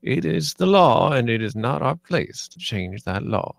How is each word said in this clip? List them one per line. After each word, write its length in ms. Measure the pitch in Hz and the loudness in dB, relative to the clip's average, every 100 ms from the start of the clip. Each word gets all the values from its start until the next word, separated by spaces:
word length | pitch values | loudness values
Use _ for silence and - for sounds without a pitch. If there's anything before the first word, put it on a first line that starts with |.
It 240 | - 135 | 0 -2
is 300 | 170 170 151 | 0 -2 -2
the 120 | - 180 | -2 2
law, 460 | 196 175 117 90 | 6 6 6 4
and 160 | 143 120 | 2 0
it 140 | 113 | 0
is 140 | 110 110 | -2 -4
not 260 | 113 143 | -4 -2
our 140 | - 156 | -2 -4
place 520 | _ 175 90 - - | _ -4 -4 -8 -16
to 100 | - | -12
change 440 | 175 107 92 98 | -8 -6 -6 -8
that 200 | - 95 | -6 -6
law. 300 | - 107 - | -2 -4 -4